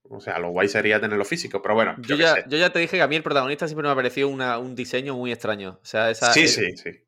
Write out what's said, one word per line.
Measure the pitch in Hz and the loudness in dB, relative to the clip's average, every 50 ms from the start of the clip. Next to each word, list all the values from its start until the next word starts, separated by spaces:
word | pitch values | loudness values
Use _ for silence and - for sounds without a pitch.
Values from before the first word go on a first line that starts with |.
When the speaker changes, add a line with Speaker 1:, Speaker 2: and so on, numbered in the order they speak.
| _ - | _ -20
Speaker 1:
o | 110 104 | -18 -14
sea, | - 107 87 85 | -8 -6 -6 -4
lo | 87 87 | -4 -2
guay | 87 92 101 101 | 0 2 2 2
sería | 104 107 104 107 107 107 | 2 2 2 2 2 2
tenerlo | 110 107 104 101 101 | 2 0 -2 -2 -2
físico, | - - 170 - 113 - 98 | -2 -4 -6 -6 -6 -6 -4
pero | - 98 107 | -2 2 2
bueno, | 113 110 92 - 127 | 2 2 2 -2 -4
Speaker 2:
Yo | 120 120 | -4 -2
Speaker 1:
yo | 147 | 0
qué | 147 | 2
Speaker 2:
ya, | 165 165 147 | 4 4 4
Speaker 1:
sé. | 98 - 131 | 2 0 -2
Speaker 2:
yo | 139 151 | 0 2
ya | 180 175 | 2 2
te | - 170 | 2 0
dije | 170 160 190 180 | -2 0 2 2
que | |
a | 156 131 | 2 2
mí | 151 | 2
el | 160 | 0
protagonista | 151 156 147 139 127 131 147 147 170 | 0 0 0 0 0 0 -2 -4 -4
siempre | 156 151 156 147 147 | -6 -4 -2 -2 0
me | |
ha | 139 | 0
parecido | 131 127 123 123 139 139 139 | 0 0 0 0 0 -2 -2
una, | 135 131 131 127 120 117 | -2 -2 -2 -2 -2 -2
un | 127 127 123 | -4 -6 -8
diseño | 123 123 - - 127 135 143 135 | -8 -6 -4 -4 -4 -4 -4 -6
muy | 123 123 123 | -6 -4 -6
extraño. | 117 - - 107 107 104 98 92 90 - | -6 -4 -4 -4 -4 -4 -6 -12 -14 -16
O | - | -10
sea, | - - 110 113 113 | -4 -2 0 2 0
esa | 110 - 127 120 117 | 2 2 4 4 6
Speaker 1:
Sí, | 151 | 6
Speaker 2:
es | 165 143 - | 6 4 4
Speaker 1:
sí, | 120 101 87 90 | 2 0 -2 -4
sí. | - - - - - _ | -6 -12 -14 -14 -16 _